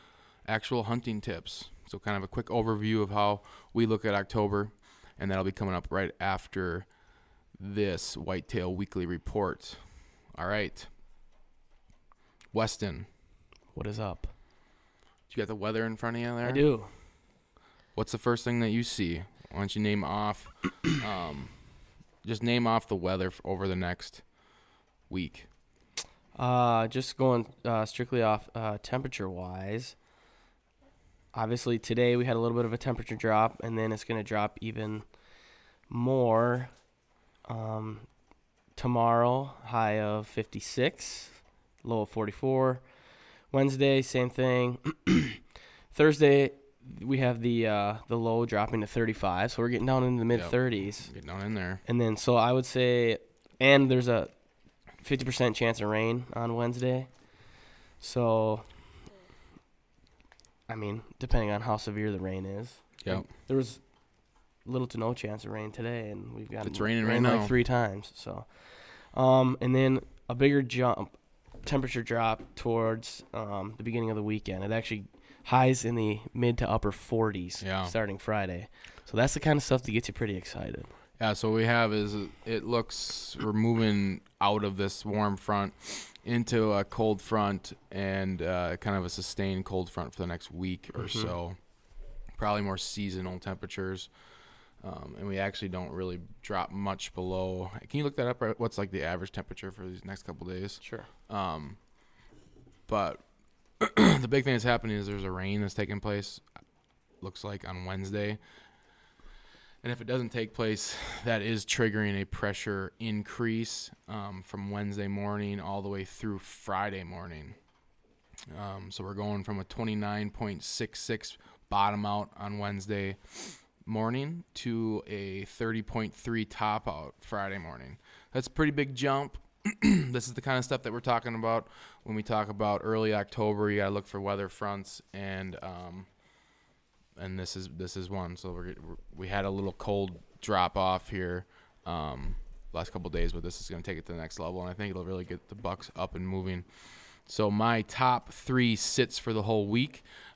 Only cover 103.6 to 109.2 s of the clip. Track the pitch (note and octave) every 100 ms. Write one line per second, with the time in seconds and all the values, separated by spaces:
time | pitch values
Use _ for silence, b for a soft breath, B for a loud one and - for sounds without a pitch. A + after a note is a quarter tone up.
103.6 | _ - - - F#3+ D3 B2 C#3 C3+ A#2+
104.6 | A#2+ A#2 A2+ G#2 G2+ G2+ F#2+ F#2 F#2+ G#2
105.6 | G2+ - G2+ G2+ G#2+ G2+ G2 - _ -
106.6 | - _ _ _ _ - G2 - G2+ G2+
107.6 | - F#2 F#2 F#2+ F#2+ G#2 G#2 G#2+ b b
108.6 | b b b b b b